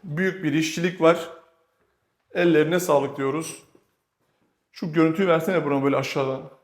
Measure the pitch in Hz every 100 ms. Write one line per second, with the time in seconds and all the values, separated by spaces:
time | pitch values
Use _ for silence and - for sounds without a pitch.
0 | 180 151 190 185 156 147 156 - 175 170
1 | 160 170 - - _ _ _ _ _ _
2 | _ _ _ 185 175 156 151 175 175 143
3 | 135 139 135 151 160 - _ _ _ _
4 | _ _ _ _ _ _ _ - 180 160
5 | 160 160 190 160 160 180 143 139 139 139
6 | 135 151 135 131 147 -